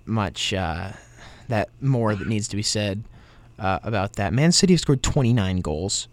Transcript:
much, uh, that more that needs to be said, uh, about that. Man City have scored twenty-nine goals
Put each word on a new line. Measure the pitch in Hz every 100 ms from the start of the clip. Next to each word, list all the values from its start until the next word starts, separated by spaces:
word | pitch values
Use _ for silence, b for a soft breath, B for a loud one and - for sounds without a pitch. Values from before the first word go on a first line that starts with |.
| -
much, | 110 98 - -
uh, | 95 85 82 95 104 B B B B B
that | 110 - -
more | 135 123 110
that | 104 -
needs | 110 101
to | 98
be |
said, | 104 107 104 98 - b b b b b
uh, | 95 92
about | - 110 98
that. | - 98
Man | 110 165
City | - 185
have | 170
scored | - 139
twenty-nine | - 147 117 120 95 92
goals | 85 76 98 - -